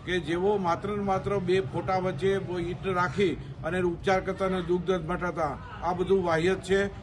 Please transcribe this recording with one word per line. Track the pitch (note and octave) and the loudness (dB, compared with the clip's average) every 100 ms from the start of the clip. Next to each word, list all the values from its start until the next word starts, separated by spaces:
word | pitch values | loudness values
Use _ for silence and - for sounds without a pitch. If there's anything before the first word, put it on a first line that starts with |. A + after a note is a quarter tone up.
કે | - F3+ | -2 -2
જેઓ | D3 E3+ G3 G#3 | 0 0 2 2
માત્ર | F3 E3+ G3 | 2 0 -2
ને | G#3 | -2
માત્ર | G3 F#3+ G3 G3+ | 0 0 0 -2
બે | F3 F#3+ | 2 2
ફોટા | F#3+ E3+ F#3+ F#3 | 2 -4 0 0
વચ્ચે | F#3 - F#3+ G3 | 0 0 0 0
બો | F3+ F3+ | -2 -4
ઈંટ | E3+ F3+ F#3 | -4 -4 -2
રાખી | F3+ D#3 D#3 F#3+ B2+ - - | 0 0 2 2 0 -8 -8
અને | D#3 F3+ | -4 0
ઉપચાર | F3 E3+ - F#3+ | 0 0 2 2
કરતા | F#3+ F#3 F#3+ | 2 -2 0
અને | F#3 | 0
દુઃખ | F3+ F3+ | 0 0
દર્દ | F3 F#3 D#3 | 2 0 0
મટાડતા, | C#3 F3+ D#3+ D3+ A#2+ - - | -2 -2 0 -2 -2 -10 -6
આ | D#3+ | -4
બધું | F3+ F3 G3 | -2 2 2
વાહિયાત | F3 D#3+ E3+ F#3+ | 4 2 2 0
છે. | - G3 G3+ - | 2 2 2 -4